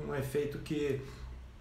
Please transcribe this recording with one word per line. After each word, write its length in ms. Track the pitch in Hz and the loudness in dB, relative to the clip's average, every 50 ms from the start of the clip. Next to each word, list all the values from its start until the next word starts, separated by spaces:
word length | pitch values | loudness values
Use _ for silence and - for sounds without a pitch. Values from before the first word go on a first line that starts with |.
| 151 | -2
um 80 | 143 143 | 0 0
efeito 460 | 139 127 - - 147 143 143 135 - | 0 0 2 2 2 2 2 0 -2
que 420 | - - 156 147 147 139 127 120 - - - - - - - - - - - - | -2 0 2 4 4 4 4 2 0 -4 -8 -8 -8 -8 -8 -10 -12 -12 -14 -16